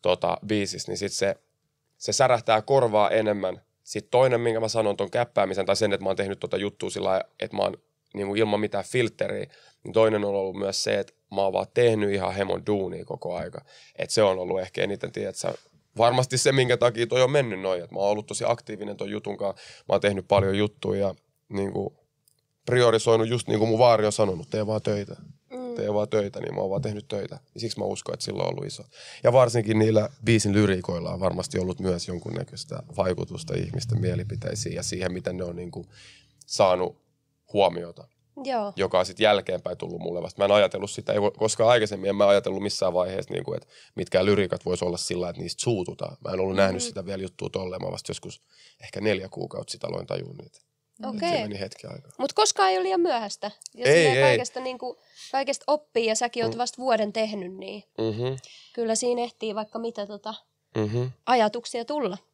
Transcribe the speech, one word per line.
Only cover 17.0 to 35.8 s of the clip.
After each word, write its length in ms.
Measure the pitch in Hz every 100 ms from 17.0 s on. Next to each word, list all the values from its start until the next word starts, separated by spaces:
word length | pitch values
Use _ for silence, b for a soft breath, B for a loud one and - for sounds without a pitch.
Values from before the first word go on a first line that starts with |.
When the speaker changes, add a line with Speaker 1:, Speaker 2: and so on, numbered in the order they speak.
| 117
Speaker 1:
toi 160 | 123
on 80 | 127
mennyt 300 | 147 123 95
noin. 240 | 95 92
Et 60 | 85
mä 80 | 90
oon 120 | 101
ollut 160 | 107 107
tosi 180 | 101 107
aktiivinen 500 | 117 - 104 104 101
ton 140 | 101
jutun 260 | 104 104 101
kanssa. 300 | 98 95 B B -
Mä 40 |
oon 60 | 98
tehnyt 280 | 101 98 90
paljon 300 | 101 98 98
juttuja 420 | 104 _ 98 98 98
ja 80 | - _ _ _
niinku 480 | 101 98 98 98 _ _ _ _ _ _ _ -
priorisoinut 640 | 120 120 110 117 113 110
just 200 | 123 -
niin 100 | 110
kuin 100 | 113
mun 100 | 110
vaari 280 | 123 113 107
on 60 |
sanonut, 380 | 104 101 90 -
"Tee 160 | 107 107
vaan 160 | 107
töitä." 340 | - 104 98 90 - - _
Speaker 2:
Mm. 240 | 254 247 233
Speaker 1:
"Tee 180 | 104
vaan 140 | 104 107
töitä", 320 | 110 101 -
niin 140 | 82
mä 60 | 98
oon 100 | 98
vaan 120 | 95
tehnyt 260 | 120 104 -
töitä. 300 | 104 - - _
Ja 60 | -
siksi 180 | 113 -
mä 60 |
uskon, 300 | 98 98 -
että 100 | -
sillä 180 | - 98
on 60 | 50
ollut 180 | 50 -
iso. 160 | - - B B B
Ja 80 | 127
varsinkin 460 | 123 123 117 107 110
niillä 300 | 110 107 104 -
biisin 280 | 110 110 104
lyriikoilla 580 | 101 101 95 87 87 82
on 80 | 87
varmasti 380 | 92 87 90 -
ollut 220 | 92 87
myös 280 | 95 87 -
jonkunnäköistä 760 | 87 82 85 87 - - - - -
vaikutusta 580 | 92 90 - - - 90
ihmisten 440 | 87 90 - -
mielipiteisiin 760 | 90 87 104 - - - 85
ja 80 | 85
siihen, 300 | 85 92 92
miten 240 | 90 90 90
ne 80 |
on 120 | 90 85
niinku 300 | 87 -